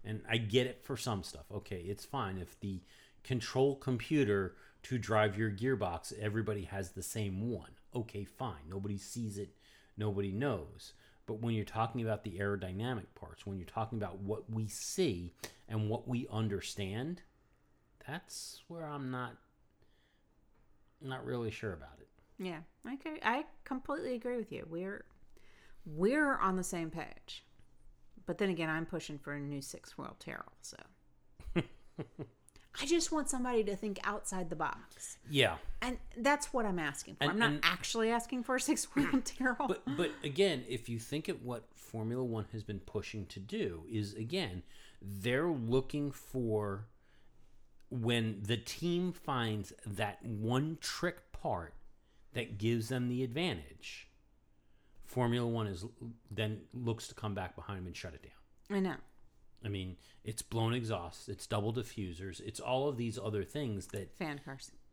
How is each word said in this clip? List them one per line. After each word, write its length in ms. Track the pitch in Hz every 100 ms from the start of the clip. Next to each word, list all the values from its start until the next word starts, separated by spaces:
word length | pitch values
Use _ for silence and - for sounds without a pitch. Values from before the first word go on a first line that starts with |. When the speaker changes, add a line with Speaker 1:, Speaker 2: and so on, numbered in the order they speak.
Speaker 1:
And 180 | - 107 -
I 80 | 117
get 300 | 110 120 123
it 160 | -
for 140 | - 135
some 260 | - 101
stuff. 220 | 87 - -
Okay, 280 | 104 - 92 85
it's 180 | 101 -
fine. 320 | 139 101 95
If 220 | 85 -
the 220 | 104 92 - - - -
control 520 | - 127 - 131 139 135
computer 800 | - 123 - 151 113 101 92 - - -
to 160 | - 127
drive 360 | 101 110 107 98
your 120 | 110
gearbox, 640 | 98 123 123 95 85 - 104
everybody 440 | 107 110 107 104 90
has 260 | 98 90
the 100 | -
same 480 | - 113 101 95 117
one. 220 | 104 76 - - 123
Okay, 280 | 113 101 98
fine. 340 | - 131 73 73
Nobody 280 | 98 101 101
sees 400 | - 123 113 101
it. 160 | 101 - - - - -
Nobody 340 | 107 98 101
knows. 600 | 98 139 101 71 - - - - - -
But 100 | 107
when 140 | 117 110
you're 100 | 98
talking 360 | 110 113 123
about 200 | 113 107
the 140 | 107 90
aerodynamic 680 | 101 101 92 92 120 117 - -
parts, 320 | - - -
when 100 | 95
you're 80 | 85
talking 320 | - 110 113
about 220 | 98 92
what 280 | 98 107 -
we 200 | 110 107
see 680 | - - - 175 90 87 - - - -
and 220 | 110 107
what 180 | 113 -
we 200 | 120 -
understand, 920 | 107 110 98 - - 95 107 143 175 - _ _ _ _ _ _ _ -
that's 560 | 160 - - - - -
where 180 | 170 156
I'm 240 | 143 131
not, 260 | 127 123 110 _ _ _ _ - _ _ _ _ _ _ - _ - _ _
not 240 | 135 131 123
really 240 | 123 113
sure 240 | - 110
about 240 | 82 - -
it. 100 | - - _ -
Speaker 2:
Yeah, 220 | 185 160 165 _ 226
okay. 240 | 269 320 311
I 220 | 214 254 311 -
completely 500 | - 262 - 285 -
agree 240 | 247 247 247
with 140 | 214
you. 160 | 135 160
We're, 360 | 165 190 202 - - - - - - - - -
we're 520 | 151 196 294 294 262
on 200 | 190 185
the 60 |
same 280 | 180 175 165
page. 520 | 160 - - - - - - - - - - - - -
But 100 | -
then 100 | 196
again, 200 | 165 160
I'm 160 | 156 160
pushing 320 | 170 - 147
for 140 | 147
a 60 | 143
new 220 | 143 143
six-wheel 540 | 135 - - - 139 -
Terrell, 320 | - - - -
so. 160 | - - - - - - - - - 175
Speaker 1:
<laughs> 60 | - - - - - - 151 - - - - -
Speaker 2:
I 40 | 285
just 260 | 339 330
want 180 | 311 277
somebody 340 | 254 247 233 208
to 100 | 196
think 240 | 214 196
outside 460 | - 208 - 185 170
the 60 | 160
box. 600 | 151 - - - - - -
Speaker 1:
Yeah. 280 | 143 110 82 - -
Speaker 2:
And 160 | - 233 - -
that's 340 | 254 294 -
what 140 | 254 214
I'm 140 | 180
asking 360 | 151 143 - -
for. 80 |
Speaker 1:
And, 80 | 143
Speaker 2:
I'm 60 | 202
not 100 | 226
Speaker 1:
and 80 | 147
Speaker 2:
actually 460 | 170 175 - 226 220
asking 340 | 233 233 254
for 120 | 233 262
a 40 |
six-wheel 600 | 277 320 - - 285 262
<laughs> 40 | -
Terrell. 420 | - 262 233 202
Speaker 1:
But, 160 | - - 214
but 160 | 165 -
again, 400 | 151 139 196 143 123
if 220 | 120 -
you 80 | 113
think 300 | - 147 156
at 120 | 156
what 220 | 120 120 -
Formula 500 | - - 113 110 123
One 220 | 127 113 101
has 120 | 110
been 160 | 101 98
pushing 480 | - 104 - 110 90
to 120 | -
do 440 | 98 220 139 82 82
is, 240 | 110 101 107
again, 480 | 117 180 139 90 - - - -
they're 460 | 98 101 107 127 175
looking 600 | 147 113 131 131 147 143
for 760 | - - 131 117 107 104 98 110 - - - - - - - - - -
when 500 | 127 113 120 110 101
the 160 | 101 117
team 560 | - - 170 175 180
finds 580 | 175 - 131 113 107 101 - 107
that 400 | 101 104 101 120
one 520 | 107 110 127 156 160
trick 500 | - - 175 - -
part 440 | - 156 95 82 - - - _ - -
that 240 | 123 113 104
gives 320 | 110 117 110
them 180 | 131 123
the 160 | 123
advantage, 840 | 127 127 180 90 - - - - - - _ _ _ _ _ - - - -
Formula 420 | 127 123 120 120
One 200 | 117 107
is 180 | 90 104 - 120 117 -
then 300 | 101 107 107 -
looks 340 | 120 117 113 -
to 80 | -
come 180 | 107
back 220 | 98 92 -
behind 240 | 95 98
them 60 | 90
and 80 | 80
shut 180 | 90
it 100 | 76
down. 540 | - - - - - 202
Speaker 2:
I 40 |
know. 140 | 190 143 - - - - - -
Speaker 1:
I 40 | 110
mean, 280 | 101 92 90 - -
it's 180 | 107 107
blown 300 | - 113 113
exhaust, 540 | 123 113 98 85 - -
it's 180 | 101 -
double 260 | 104 104
diffusers, 640 | 113 - - 95 85 95 - 110
it's 140 | -
all 280 | 120 131 143
of 80 | 123
these 200 | 117 117
other 260 | 107 104
things 440 | 92 151 131 101 -
that 280 | 104 95 -
Speaker 2:
Fan 220 | 160 143
cars. 280 | 139 135 - - -